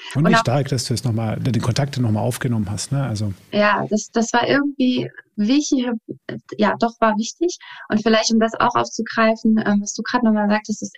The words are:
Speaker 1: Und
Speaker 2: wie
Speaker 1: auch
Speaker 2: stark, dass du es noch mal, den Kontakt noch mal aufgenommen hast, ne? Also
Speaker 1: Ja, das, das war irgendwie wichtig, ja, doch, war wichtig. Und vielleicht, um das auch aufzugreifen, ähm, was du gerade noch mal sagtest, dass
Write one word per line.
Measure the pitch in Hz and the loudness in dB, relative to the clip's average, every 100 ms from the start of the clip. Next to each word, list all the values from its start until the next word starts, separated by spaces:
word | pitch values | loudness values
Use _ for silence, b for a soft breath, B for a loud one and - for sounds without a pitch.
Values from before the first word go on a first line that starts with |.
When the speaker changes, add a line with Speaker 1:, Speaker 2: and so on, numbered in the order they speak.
| B 131 165 | B 0 4
Speaker 1:
Und | |
Speaker 2:
wie | - | 4
Speaker 1:
auch | |
Speaker 2:
stark, | 226 135 135 | 4 0 0
dass | 131 - | -2 -2
du | |
es | 117 | -2
noch | 127 | 0
mal, | 110 110 107 | -2 -2 -2
den | 110 110 | 0 0
Kontakt | 104 113 135 131 | 0 0 -2 0
noch | 123 | 0
mal | 107 | 2
aufgenommen | 110 120 131 117 101 | 0 -2 -2 -2 -2
hast, | 101 - | -4 -4
ne? | 135 | -2
Also | 135 104 104 95 - | -2 -2 -4 -6 -6
Speaker 1:
Ja, | 202 208 202 - | 0 2 2 0
das, | 214 - | -2 -2
das | - 226 | -2 0
war | 247 240 | 0 2
irgendwie | 277 285 269 254 247 - - - - | 0 0 0 0 0 -4 -10 -14 -4
wichtig, | 208 277 294 277 247 233 - 135 - 220 - - | 2 2 2 0 0 -6 -8 -16 -12 -14 -10 -2
ja, | 208 - | 0 2
doch, | 233 - | -2 0
war | 226 208 | 0 2
wichtig. | 226 - 339 - B B B | -2 -2 -4 -4 B B B
Und | 214 | 0
vielleicht, | 220 220 220 | 4 2 4
um | 226 | 2
das | 220 - | 2 2
auch | 233 240 | 0 0
aufzugreifen, | 233 - 226 233 220 226 226 220 202 | -2 -4 -6 0 2 2 2 2 2
ähm, | 202 | 0
was | 202 - | 0 -8
du | |
gerade | 220 247 | -4 0
noch | 226 | 2
mal | 214 208 | 2 2
sagtest, | 208 - 214 | 0 -2 -8
dass | 196 | -8